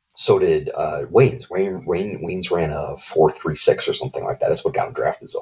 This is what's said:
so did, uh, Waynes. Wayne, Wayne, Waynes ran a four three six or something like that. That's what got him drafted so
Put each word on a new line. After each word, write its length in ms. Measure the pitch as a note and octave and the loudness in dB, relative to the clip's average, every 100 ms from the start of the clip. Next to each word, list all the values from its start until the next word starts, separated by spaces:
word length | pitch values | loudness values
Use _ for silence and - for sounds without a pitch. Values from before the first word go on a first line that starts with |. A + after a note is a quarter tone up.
| _ | _
so 260 | - - G2 | -4 2 4
did, 320 | F#2 D#2 C#2+ - | 4 2 0 -4
uh, 280 | D#2+ D#2 | -4 -4
Waynes. 460 | C#2 F#2+ C3 - - | 0 4 4 2 -6
Wayne, 360 | F#2 G2 F#2 - | -2 -2 -2 -4
Wayne, 360 | F2 G#2 F#2+ | -2 -2 -6
Waynes 300 | E2 F#2 F2+ | -6 -6 -2
ran 200 | F2 D#2 | 0 0
a 260 | D2 D2 D2+ | -2 -6 -8
four 320 | - - D#2 | -4 4 4
three 260 | - D#2+ D2+ | 2 -2 2
six 320 | - - - | 4 4 0
or 60 | |
something 300 | - - C#2 | -2 -4 -6
like 160 | - - | -6 -2
that. 100 | - | 0
That's 160 | - - | 0 0
what 80 | |
got 140 | - - | -2 -4
him 60 | |
drafted 360 | - C2+ - - | -2 -2 -4 -8
so 100 | - | -10